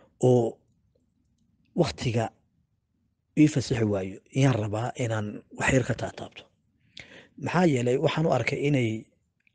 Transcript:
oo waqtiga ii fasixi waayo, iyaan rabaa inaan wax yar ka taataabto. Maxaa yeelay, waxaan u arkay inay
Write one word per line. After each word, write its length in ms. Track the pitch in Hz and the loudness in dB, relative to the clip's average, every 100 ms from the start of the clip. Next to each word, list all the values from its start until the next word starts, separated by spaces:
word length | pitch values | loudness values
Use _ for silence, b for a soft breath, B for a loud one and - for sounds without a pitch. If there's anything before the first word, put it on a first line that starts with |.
| b - | b 0
oo 320 | 127 123 113 - _ _ _ _ _ _ _ _ _ _ _ - | 4 4 2 -4 _ _ _ _ _ _ _ _ _ _ _ -2
waqtiga 480 | 165 - 127 113 - _ _ _ _ _ _ _ _ _ _ - | -2 -2 -2 -2 -2 _ _ _ _ _ _ _ _ _ _ 4
ii 80 | 151 | 4
fasixi 380 | 147 - 120 110 | 4 -2 -2 0
waayo, 260 | 101 95 98 _ 135 | -2 -4 -12 _ 2
iyaan 220 | 135 113 | 2 2
rabaa 280 | 104 107 123 - | -2 -4 -6 -6
inaan 280 | 123 110 104 104 - - | -4 -4 -6 -10 -16 -6
wax 120 | - | 0
yar 100 | 135 117 | 0 0
ka 60 | 113 | -6
taataabto. 480 | 95 - - - - _ _ _ B B B B B - | -8 -10 -16 -18 -20 _ _ _ B B B B B -10
Maxaa 280 | 127 160 180 | -4 2 2
yeelay, 260 | 127 120 135 | 2 2 2
waxaan 220 | 151 - 160 | 0 0 0
u 40 | 135 | 0
arkay 240 | 113 - 143 | 0 -2 0
inay 220 | 143 117 110 - _ _ _ _ | 2 0 -2 -10 _ _ _ _